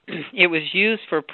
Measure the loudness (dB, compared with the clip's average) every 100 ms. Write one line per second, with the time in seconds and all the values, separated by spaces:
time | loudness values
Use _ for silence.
0 | -12 -12 -6 2 4 2 -2 0 0 0
1 | -4 -6 -6